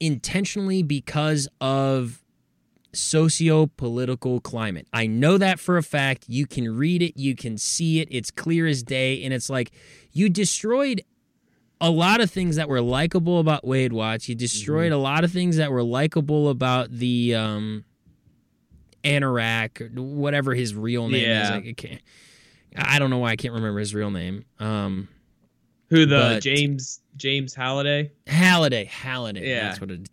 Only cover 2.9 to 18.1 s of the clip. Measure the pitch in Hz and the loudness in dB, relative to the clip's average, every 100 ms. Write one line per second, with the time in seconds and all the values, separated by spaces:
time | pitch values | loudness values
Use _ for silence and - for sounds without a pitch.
2.9 | - - 156 165 - 165 156 151 - 123 | -6 0 2 4 4 4 4 4 0 -6
3.9 | 120 127 127 131 123 - 120 110 85 - | -4 -4 -4 -2 -2 -4 -6 -6 -6 -6
4.9 | 113 113 113 147 196 196 180 - 180 151 | -2 0 4 4 6 4 0 2 0 2
5.9 | 151 135 131 - 120 139 - 117 113 156 | -2 0 -2 -4 -4 -4 -4 -4 0 0
6.9 | 180 170 147 139 123 120 110 - - 165 | 2 0 -2 -4 -2 -6 -6 -4 -2 2
7.9 | 160 156 127 110 - 165 165 165 139 120 | 0 0 -4 -6 -8 -2 0 2 0 -2
8.9 | 131 131 135 131 131 - 131 120 - - | -2 0 -2 -4 -4 -4 -4 -4 -8 -20
9.9 | - _ 147 208 175 190 - 214 247 277 | -20 _ 0 2 4 2 -2 0 0 0
10.9 | 220 - _ _ _ _ _ _ _ 165 | -2 -8 _ _ _ _ _ _ _ 2
11.9 | 165 175 220 214 - 180 156 151 131 120 | 4 4 4 2 0 -2 0 0 0 2
12.9 | 127 165 185 170 175 156 147 120 131 127 | 2 2 2 2 2 4 2 0 0 0
13.9 | 113 110 113 - 117 120 - - 151 170 | 0 -2 -4 -6 -6 -4 -4 -2 0 2
14.9 | 147 135 151 170 180 180 160 151 127 120 | 2 2 2 2 2 2 2 2 0 0
15.9 | 123 156 160 147 151 147 127 127 127 120 | 2 2 2 0 2 2 2 0 0 -2
16.9 | 120 123 123 120 113 110 107 107 107 - | -4 0 2 2 0 0 -4 -6 -8 -12
17.9 | _ _ | _ _